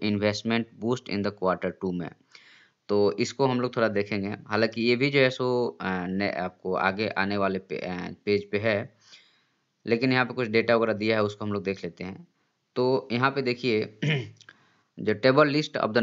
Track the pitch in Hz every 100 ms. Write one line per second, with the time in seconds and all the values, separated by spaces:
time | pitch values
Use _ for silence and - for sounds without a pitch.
0 | 107 101 104 104 113 113 110 - 110 123
1 | - 101 101 101 92 90 92 - 92 90
2 | 82 - _ - - - _ _ - 101
3 | 101 107 120 - 135 123 123 120 110 101
4 | 101 104 98 104 - 107 113 117 117 120
5 | 143 139 127 127 127 123 117 - 95 92
6 | 90 95 101 - 90 - 92 87 95 95
7 | 110 - 98 101 98 95 - - 87 90
8 | 87 90 104 101 101 101 110 104 117 _
9 | _ - _ _ _ _ _ _ 107 117
10 | 131 127 120 123 113 113 110 117 113 104
11 | 107 110 104 - 104 101 95 95 90 -
12 | 90 101 175 _ _ _ _ - 127 131
13 | - 120 135 139 123 120 127 107 - -
14 | 151 143 107 - - - _ _ _ -
15 | 104 107 131 135 151 147 151 - 110 113